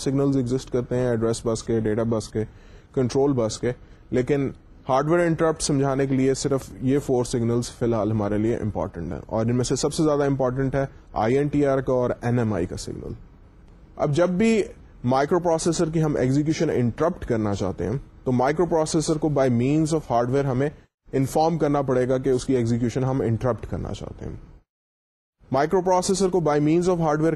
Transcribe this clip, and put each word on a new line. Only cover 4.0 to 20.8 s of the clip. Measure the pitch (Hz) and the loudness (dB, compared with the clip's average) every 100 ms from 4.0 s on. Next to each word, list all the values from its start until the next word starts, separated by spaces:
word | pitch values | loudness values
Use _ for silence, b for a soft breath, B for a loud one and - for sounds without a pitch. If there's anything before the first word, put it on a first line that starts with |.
| b | b
لیکن | 123 127 143 135 - - - - | -2 0 0 -2 -6 -18 -10 -2
ہارڈ | 131 147 | 0 2
ویئر | 175 | 2
انٹرپٹ | 170 156 165 156 | 2 2 0 0
سمجھانے | - 139 139 135 135 | 0 0 0 0 0
کے | 131 | 2
لیے | 131 | 2
صرف | 135 139 135 - - | 0 0 -2 -4 -6
یہ | 131 139 | 0 0
فور | 139 123 120 | 2 0 0
سگنلز | 123 117 120 117 | 0 0 0 -2
فی | - 117 | -4 0
الحال | 113 104 | 0 0
ہمارے | 110 101 104 | 0 0 0
لیے | 110 117 | 0 0
امپورٹنٹ | 107 92 87 87 82 | -2 -4 -6 -6 -8
ہیں، | 69 - | -8 -6
اور | 107 113 | -2 0
ان | 123 | 0
میں | |
سے | 123 135 | 0 -2
سب | 151 | -2
سے | 160 | 0
زیادہ | 151 143 | 0 2
امپورٹنٹ | 139 139 127 131 135 139 | 0 0 -2 -2 -2 -2
ہے | 139 B B | -4 B B
آئی | - 110 135 | -2 2 2
این | 147 | 2
ٹی | 143 139 | 0 2
آر | 135 | 0
کا | 127 | 0
اور | 127 123 - | 0 0 -2
این | 120 120 | -2 0
ایم | 110 | 0
آئی | 95 90 | 0 -2
کا | - | -6
سگنل۔ | - - - - - - - - - - - - | -10 -12 -12 -14 -16 -20 -20 -20 -20 -20 -14 -4
اب | 151 143 | 0 2
جب | 180 | 2
بھی | 180 226 220 - - - - | 4 2 2 0 -6 -20 -6
مائکرو | 123 131 147 180 | 0 2 2 2
پروسیسر | 170 165 175 160 165 | 2 0 0 0 0
کی | 160 | 0
ہم | 156 139 | 0 2
ایگزیکیوشن | 127 139 151 151 156 | 2 2 0 0 0
انٹرپٹ | 95 120 - 156 190 - | 0 0 0 -2 -2 -4
کرنا | 113 107 101 | -2 -2 -2
چاہتے | 95 - 92 | -4 -4 -4
ہیں | 139 - - | -6 -8 -10
تو | - | -2
مائکرو | 123 131 156 170 | 0 2 0 0
پروسیسر | 165 156 170 160 156 | 0 0 0 0 0
کو | 160 | 0
by | 139 135 | 2 2
means | 120 131 151 156 | 2 2 2 0
of | 160 - 120 | -2 0 0
hardware | 120 139 139 | 0 0 0
ہمیں | 123 147 - | -2 -2 -6